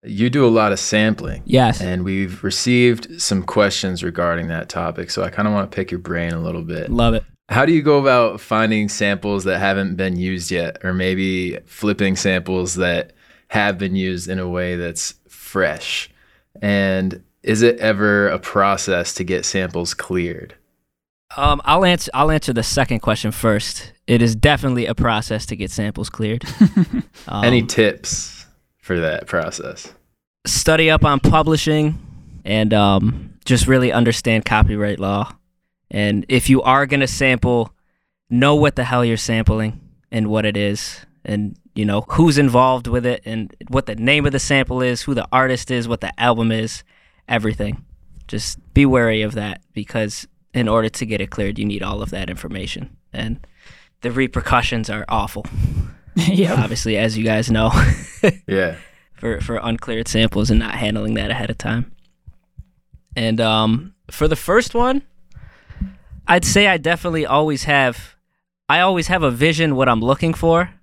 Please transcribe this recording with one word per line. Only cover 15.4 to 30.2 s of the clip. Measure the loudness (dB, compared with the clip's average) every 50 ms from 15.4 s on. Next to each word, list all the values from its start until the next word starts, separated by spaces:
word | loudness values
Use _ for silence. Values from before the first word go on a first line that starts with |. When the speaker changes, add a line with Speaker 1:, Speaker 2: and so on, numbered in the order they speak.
| -20 -6 -2 0 0 0 0 -4 -8 -8 -8 -8 -8 -10 _ _ _ _ _ _ _ _ _ -6
Speaker 1:
And | -2 0 2 2 2 2 0 0 0 -2 -4 -6 -12 _ _ _ _
is | -2 2 4 4
it | 4 4 4
ever | 0 0 0 2 2 2 4 4 2 2
a | 0 -2
process | -6 -4 0 2 2 2 2 0 -2 -2 -2 -2 -2 -4 -6
to | -8 -4
get | -4 -4 -4 -4
samples | -2 -4 -2 -4 -2 -4 -6 -6 -6 -6
cleared? | _ -8 -4 -4 -2 -2 -4 -6 -10 -14 -18 -20 _ _ _ _ _ _ _ _ _ _ _ _ _ _ _ -6
Speaker 2:
Um, | 0 2 2 2 2 2
I'll | 2 2 4 4
ans-, | 4 2 2 -2 -6 0
I'll | 0 2 2 2
answer | 0 0 0 -2
the | -2 -2
second | -2 0 0 0 0 0 -2
question | 0 -2 -2 0 -2 -6
first. | -6 -2 0 0 0 0 -2 -6 -10 -12 -14 -16 _ _ _ 2
It | 4 4 4
is | 4 2
definitely | 4 4 4 4 4 0 -2 -2 0 -2
a | -4 -2
process | -2 0 0 0 0 -2 -4 -6 -6 -6
to | -8 -8
get | -8 -8 -8
samples | -4 -4 -4 -4 -4 -6 -8 -8
cleared. | -6 -6 -4 -4 -4 -4 -6 -10
Speaker 3:
<laughs> | 2 2 2 4 4 2 0 0 -2 -8 -8 -8 _ -20 -14 -10
Speaker 2:
Um, | -6 0 2
Speaker 1:
Any | 4 4 4 2
tips | 2 2 2 2 2 2 -2 -8 -8 -8 -8 -8 -10 -14 -20 -20 _ _ _ _ _ _ _
for | _ -4 -2 -2
that | 0 -2 -4 -4 -8
process? | -4 -4 -4 -4 -4 -8 -10 -12 -12 -12 -14 -18 -20 -20 _ _ _ _ _